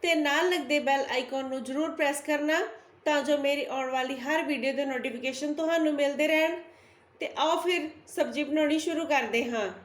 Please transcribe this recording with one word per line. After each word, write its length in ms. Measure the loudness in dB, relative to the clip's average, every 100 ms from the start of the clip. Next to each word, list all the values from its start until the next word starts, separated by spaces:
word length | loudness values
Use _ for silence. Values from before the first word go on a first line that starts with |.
ਤੇ 120 | 2
ਨਾਲ 360 | 2 4 2 2
ਲੱਗਦੇ 280 | 0 2 2
ਬੈਲ 280 | 4 2 2
ਆਈਕਨ 380 | -2 -2 -4 -4
ਨੂੰ 160 | -6
ਜ਼ਰੂਰ 260 | -4 -2 -2
ਪ੍ਰੈਸ 300 | 0 0 0
ਕਰਨਾ 400 | 0 0 2 0 0 -6 -20 -6
ਤਾਂ 180 | 0 0
ਜੋ 160 | 2 2
ਮੇਰੀ 260 | 2 0
ਆਉਣ 260 | -2 -4 -2
ਵਾਲੀ 260 | -2 -2 -4
ਹਰ 260 | -2 0
ਵੀਡੀਓ 300 | 0 0 0
ਦੇ 120 | -2
ਨੋਟੀਫਿਕੇਸ਼ਨ 720 | -2 -2 -4 -6 -6 -4 -4
ਤੁਹਾਨੂੰ 400 | -2 0 2 2
ਮਿਲਦੇ 340 | 2 0 2 2
ਰਹਿਣ। 340 | 4 2 -2 -10 -20 -20 -20 _ _
ਤੇ 120 | -8 0
ਆਓ 220 | 0 2
ਫਿਰ 300 | 0 -2 -2 -10 -12
ਸਬਜ਼ੀ 360 | -2 -2 0
ਬਣਾਉਣੀ 340 | -2 2 2 2
ਸ਼ੁਰੂ 280 | 0 -2 0
ਕਰਦੇ 440 | 0 2 -2 0
ਹਾਂ। 180 | -2 -4 -6